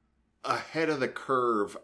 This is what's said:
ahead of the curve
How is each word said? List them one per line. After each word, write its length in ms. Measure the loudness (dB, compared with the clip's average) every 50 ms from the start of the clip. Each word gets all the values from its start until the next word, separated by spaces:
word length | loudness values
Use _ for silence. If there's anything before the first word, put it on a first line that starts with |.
| _ _ _ _ _ _ _ _ -4
ahead 440 | -2 -2 -2 -4 -4 -2 0 0 2
of 120 | 2 2
the 80 | 0 -2
curve 680 | -2 -4 -2 0 2 2 4 4 4 2 2 0 -4 -8